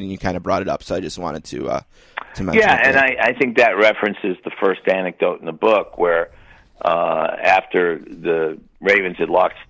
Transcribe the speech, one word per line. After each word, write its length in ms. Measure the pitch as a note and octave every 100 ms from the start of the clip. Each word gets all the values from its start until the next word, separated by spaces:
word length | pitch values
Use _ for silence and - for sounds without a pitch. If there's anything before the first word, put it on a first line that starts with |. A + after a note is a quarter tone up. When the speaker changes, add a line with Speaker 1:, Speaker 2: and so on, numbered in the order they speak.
Speaker 1:
and 100 | G2
you 60 | F#2+
kinda 220 | F#2+ F2+
brought 220 | F2+ F#2+
it 60 | F#2
up, 160 | C#2+
so 120 | - F2+
I 40 |
just 180 | E2 F#2
wanted 260 | E2+ D#2 -
to, 240 | - B1+
uh, 120 | - - _ _ - - -
to 80 |
mention 180 | - A3 G#3
Speaker 2:
Yeah, 80 | B2+
Speaker 1:
it 100 | C3
Speaker 2:
and 80 | C3+
Speaker 1:
there. 80 | C3 B2
Speaker 2:
I, 60 | A2+
I 40 |
think 240 | B2+ B2+ A#2
that 200 | A#2 G2
references 580 | G#2+ G#2+ G#2+ G2 G2+ F2
the 80 | - -
first 200 | G2 F#2 F#2
anecdote 520 | F#2+ F#2 - F2 F2
in 60 | E2
the 80 |
book 440 | D#2+ A2 G#2 - -
where, 340 | F2 E2 F2 - - - _ -
uh, 520 | - E2+ E2+ D#2+ D#2+ -
after 580 | F2+ F#2 - F#2+ F2 D#2+
the 580 | - E2 E2+ E2 D#2+ D#2 - -
Ravens 340 | F#2+ G2+ F#2 F2
had 120 | D#2+
lost 260 | F2+ F2+ -